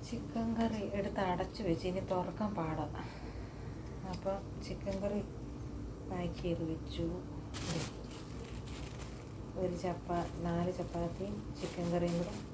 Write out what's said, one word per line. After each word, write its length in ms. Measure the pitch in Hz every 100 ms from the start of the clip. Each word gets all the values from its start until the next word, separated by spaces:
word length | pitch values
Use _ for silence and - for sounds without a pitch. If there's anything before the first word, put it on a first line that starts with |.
| -
ചിക്കൻ 420 | 233 - 233 226 226
കറി 240 | 226 214 196 202
എടുത്ത് 240 | 202 202 190
അടച്ചു 300 | 180 185 - 196
വെച്ച്, 180 | 165 185
ഇനി 100 | 180 -
തുറക്കാൻ 400 | 185 180 170 214
പാടാ. 320 | 190 160 156 151 - - - - - - - - - - - 190
അപ്പോൾ 240 | 175 - 294 - -
ചിക്കൻ 320 | - 190 202 196
കറി 180 | 202 208 196 - - - - - - - -
പാക്ക് 340 | 180 175 170
ചെയ്ത് 220 | 180 165 160
വെച്ചു. 360 | 156 - - 165 170 - - - - 196 165 143 - - - - - - - - - - - - - - - - -
ഒരു 140 | 180 170
ചപ്പാ-, 460 | 185 170 - 175 165 - 170
നാല് 260 | 170 175 185
ചപ്പാത്തിയും 580 | 175 175 170 - 196 208 - -
ചിക്കൻ 260 | 180 - 170
കറിയും 220 | 175 170 170
കൂടെ 160 | 175 - -